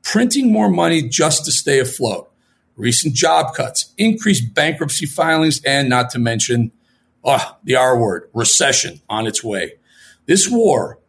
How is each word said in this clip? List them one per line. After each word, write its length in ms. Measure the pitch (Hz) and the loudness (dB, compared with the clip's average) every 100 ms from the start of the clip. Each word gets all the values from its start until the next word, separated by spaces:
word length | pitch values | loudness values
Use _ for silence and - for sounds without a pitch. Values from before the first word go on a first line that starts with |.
printing 500 | - 214 247 285 254 | -4 0 2 2 2
more 160 | 214 208 | 2 2
money 400 | 170 170 165 127 | 2 2 0 -2
just 360 | - 156 151 147 | 0 0 0 -2
to 40 | |
stay 300 | - - 135 | -4 0 0
afloat, 480 | 123 - 120 90 - _ _ _ _ - | 0 -2 -4 -4 -10 _ _ _ _ -6
recent 380 | 123 117 156 | -2 0 0
job 400 | 120 170 165 151 | 0 2 2 0
cuts, 380 | - - - - - | -4 -6 -6 -8 -2
increased 560 | 220 220 214 190 113 | 0 0 0 0 0
bankruptcy 500 | - 151 156 151 - | 0 -2 -2 -4 -4
filings, 560 | 147 - 160 160 160 147 135 | -6 -2 0 2 2 0 -2
and 200 | 139 135 | 0 2
not 220 | 123 120 | 0 0
to 100 | 123 | -2
mention, 540 | 117 113 - 120 117 _ _ _ _ _ | -2 -2 0 0 -2 _ _ _ _ _
oh, 360 | - 131 - - | 0 0 0 -10
the 140 | - 127 | -2 2
R 240 | 127 123 | 4 2
word, 300 | 110 87 - | 0 -2 -6
recession 720 | 113 113 - 143 - 90 85 - | -2 0 2 2 0 -2 -10 -8
on 200 | 107 113 | -6 -4
its 180 | 107 | -6
way. 300 | 113 98 80 - _ _ - _ | -6 -6 -6 -10 _ _ -20 _
This 240 | - 190 - | 0 2 2
war 500 | 240 214 123 - - | 2 2 2 -2 -10